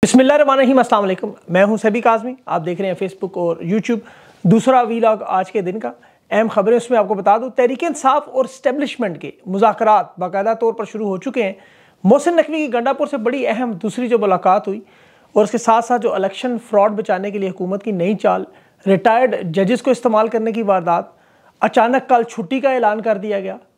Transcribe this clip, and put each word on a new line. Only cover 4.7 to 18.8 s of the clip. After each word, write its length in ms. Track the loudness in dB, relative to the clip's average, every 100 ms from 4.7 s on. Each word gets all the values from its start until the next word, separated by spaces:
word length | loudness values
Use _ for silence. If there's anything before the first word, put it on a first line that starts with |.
| 2
ویلاگ 360 | 2 0 0 0 -2
آج 240 | -4 -2
کے 100 | -4
دن 180 | -4 -6
کا، 120 | -10 -14 _ _ _
اہم 160 | -2 0
خبریں 260 | 0 2 0
اس 120 | 2
میں 100 | 0
آپ 80 | 0
کو 60 |
بتا 240 | 0 2 2
دوں۔ 120 | 0
تحریک 340 | 0 0 0
انصاف 460 | -4 -2 0 0 -2
اور 160 | -4 -4
اسٹیبلشمنٹ 760 | -2 -4 -2 -4 -4 -6 -6
کے 100 | -12 -16 -8
مذاکرات 600 | 2 2 2 2 2 2 -8
باقاعدہ 340 | -6 -2 -2 0
طور 120 | -2
پر 120 | -4 -8
شروع 220 | -6 -6
ہو 100 | -6
چکے 260 | -6 -4
ہیں۔ 100 | -4 -6 -18 _ _ _
محسن 320 | 4 4 4 0
نقوی 320 | 0 -2 -2
کی 60 |
گنڈا 200 | -2 -2
پور 140 | -2 -4
سے 100 | -4
بڑی 300 | -4 -2 -4
اہم 240 | -2 -4
دوسری 360 | -4 -6 -4 -2
جو 120 | 0
ملاقات 480 | 2 2 2 2 0
ہوئی 120 | -8 -10 _ _ _ _
اور 100 | 0
اس 80 | 0
کے 60 | 0
ساتھ 280 | 2 2 2
ساتھ 160 | -2
جو 120 | -2
الیکشن 440 | -2 -4 -4 -6 -6 -2
فراڈ 220 | 2 2
بچانے 400 | 0 -4 -4 -4
کے 80 | -6
لیے 100 | -6
حکومت 340 | -6 -6 -6
کی 80 | -6
نئی 240 | -4 -2 0
چال، 280 | 0 0 -4 -14 _ _